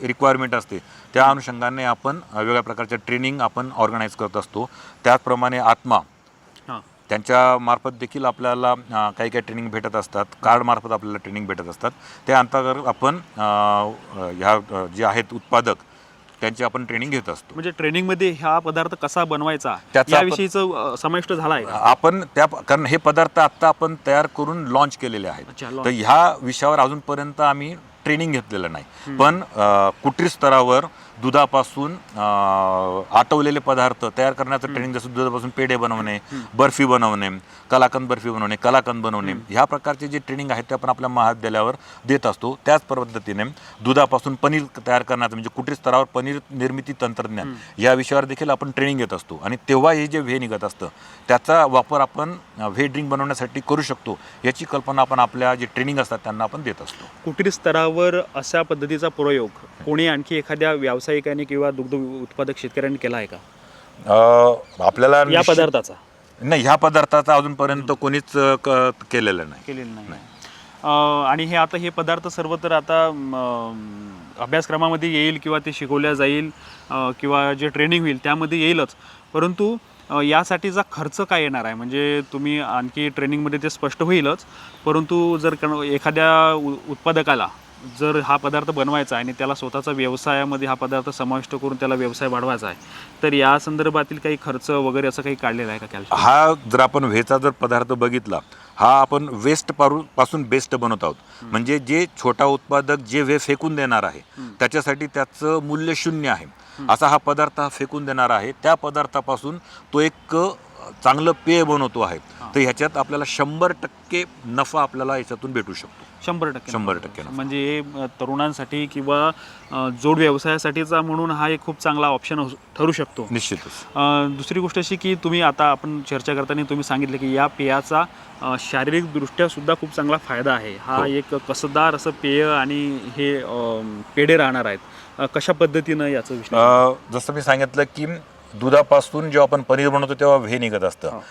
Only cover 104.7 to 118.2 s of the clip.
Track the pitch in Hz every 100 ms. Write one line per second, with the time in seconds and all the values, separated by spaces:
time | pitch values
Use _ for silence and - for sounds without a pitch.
104.7 | 151 143 139 147 143 135 - 156 160 147
105.7 | 151 165 156 170 156 139 90 78 - -
106.7 | - 131 117 143 147 147 143 151 - 143
107.7 | - 139 147 139 131 123 107 113 - 156
108.7 | 165 147 147 139 139 135 127 143 170 -
109.7 | - - 147 156 - - 160 190 - -
110.7 | - - - 131 139 165 160 160 170 151
111.7 | 147 127 120 95 80 - - 117 139 127
112.7 | 120 151 156 131 147 143 - 143 156 180
113.7 | 170 175 - - 175 180 - 117 123 139
114.7 | 151 139 131 131 135 117 113 131 123 98
115.7 | 90 - - - - - 175 156 127 -
116.7 | 117 98 87 - - 76 135 135 139 143
117.7 | 151 147 143 127 -